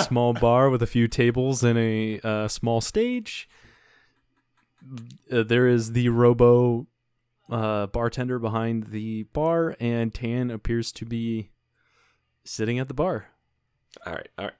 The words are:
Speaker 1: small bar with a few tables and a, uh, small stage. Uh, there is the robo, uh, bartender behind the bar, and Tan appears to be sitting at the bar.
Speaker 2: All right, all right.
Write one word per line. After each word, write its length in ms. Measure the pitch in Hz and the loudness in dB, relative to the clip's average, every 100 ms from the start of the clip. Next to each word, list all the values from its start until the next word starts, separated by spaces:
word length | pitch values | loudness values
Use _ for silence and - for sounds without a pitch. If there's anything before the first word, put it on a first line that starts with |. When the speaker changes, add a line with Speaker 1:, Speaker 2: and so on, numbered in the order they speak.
| 175 | 2
Speaker 1:
small 260 | 120 120 | 2 2
bar 360 | 117 117 123 135 | 2 4 4 4
with 140 | 127 | 2
a 40 | 117 | 0
few 200 | 120 117 | 2 2
tables 560 | - 120 123 131 127 | 2 2 2 -2 0
and 140 | 120 117 | 2 2
a, 400 | 113 110 110 104 | 0 -2 -4 -4
uh, 240 | 110 107 107 | -4 -4 -4
small 340 | - 120 117 | -4 -2 -2
stage. 680 | - 214 240 247 220 - - _ _ _ _ _ _ _ _ _ _ _ _ _ 131 127 120 131 - | -2 -2 -2 -4 -8 -14 -16 _ _ _ _ _ _ _ _ _ _ _ _ _ -18 -16 -16 -20 -4
Uh, 100 | 123 | -2
there 260 | 110 120 123 | 2 4 4
is 260 | 120 113 | 4 2
the 160 | 117 120 | 0 2
robo, 760 | 117 120 117 120 120 123 117 - _ _ _ _ _ - | 6 6 8 8 8 4 0 -6 _ _ _ _ _ -10
uh, 380 | 117 110 107 101 | -4 -2 -2 -4
bartender 500 | 120 117 131 127 127 | -2 -2 -2 -4 -4
behind 500 | 113 110 117 113 104 | -4 -2 -2 -4 -6
the 360 | 107 110 110 104 | -8 -8 -8 -8
bar, 420 | 151 160 165 165 - | -4 0 0 0 -2
and 340 | 120 117 113 | -2 -2 -2
Tan 380 | - 117 120 123 | -4 -6 -4 -4
appears 400 | 110 - 117 113 | -6 -4 -2 -4
to 140 | - 120 | -8 -8
be 440 | 117 113 113 101 _ _ _ _ _ _ _ _ _ | -6 -4 -6 -8 _ _ _ _ _ _ _ _ _
sitting 340 | - - 110 120 | -14 -6 -4 -4
at 100 | 131 | -4
the 60 | |
bar. 360 | 131 180 123 - _ _ _ _ _ _ - - | -4 -2 -4 -8 _ _ _ _ _ _ -18 -12
Speaker 2:
All 80 | |
right, 160 | 82 - - | -12 -12 -12
all 80 | 98 | -12
right. 80 | - | -12